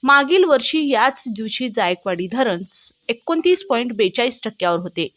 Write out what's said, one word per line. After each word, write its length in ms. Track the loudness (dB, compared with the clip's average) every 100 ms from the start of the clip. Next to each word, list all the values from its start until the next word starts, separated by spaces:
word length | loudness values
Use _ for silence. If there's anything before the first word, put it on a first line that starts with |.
मागील 420 | 6 4 6 4
वर्षी 420 | 6 4 2 -2 0
याच 340 | 2 2 0 -10 -8
दिवशी 320 | -6 -6 -6
जायकवाडी 580 | -2 -2 -2 -4 -4 -4
धरण 300 | -2 -2 -2 -6 -16 -18 _ -8
एकोणतीस 580 | -8 -2 0 2 0 0
पॉइंट 240 | -2 -2 0
बेचाळीस 440 | 0 0 -2 -4
टक्क्यावर 340 | -12 -4 -2 0
होते. 280 | -4 -6 -8